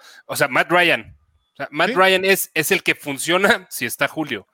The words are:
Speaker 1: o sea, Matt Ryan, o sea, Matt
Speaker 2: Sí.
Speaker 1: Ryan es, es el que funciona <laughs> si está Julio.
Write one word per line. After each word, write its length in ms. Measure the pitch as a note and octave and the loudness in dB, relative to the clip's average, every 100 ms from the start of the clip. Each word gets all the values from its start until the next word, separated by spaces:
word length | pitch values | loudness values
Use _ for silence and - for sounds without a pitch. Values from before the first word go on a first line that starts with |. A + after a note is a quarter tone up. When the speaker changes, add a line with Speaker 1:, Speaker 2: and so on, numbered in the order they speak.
| - - | -14 -20
Speaker 1:
o 100 | - C3 | -8 -2
sea, 120 | C#3+ | 0
Matt 220 | C#3 E3 | 0 2
Ryan, 420 | F3 E3+ B2+ G#2+ - _ _ _ | 2 4 0 -4 -20 _ _ _
o 40 | - | -14
sea, 120 | C#3 | -8
Matt 200 | D3 F#3 | -2 0
Speaker 2:
Sí. 40 | |
Speaker 1:
Ryan 300 | F3 F#3+ F#3 | 2 4 4
es, 260 | F#3+ F#3+ - | 2 0 -2
es 180 | D#3+ D#3+ | -4 -2
el 100 | F3+ | -2
que 140 | - D3+ | -2 -4
funciona 680 | D3 C3+ D3+ F3+ G3 G3+ F#3 | -4 -6 -2 0 2 0 -4
<laughs> 40 | |
si 160 | - A#2+ | -8 -8
está 220 | - C#3+ | -4 -4
Julio. 400 | D#3+ D3 G#2 - | -4 -6 -8 -6